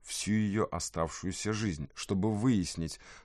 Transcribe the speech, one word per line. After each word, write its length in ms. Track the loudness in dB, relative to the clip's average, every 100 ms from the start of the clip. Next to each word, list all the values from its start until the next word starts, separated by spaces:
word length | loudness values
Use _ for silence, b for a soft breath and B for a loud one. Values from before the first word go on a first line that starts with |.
всю 300 | -10 -4 0
ее 360 | 2 2 2 0
оставшуюся 800 | -2 -4 -2 -2 -2 -6 -4 -2
жизнь, 360 | 0 0 -2 -6 -8
чтобы 360 | -2 2 2
выяснить, 680 | 2 4 4 2 -2 -6 -8 B B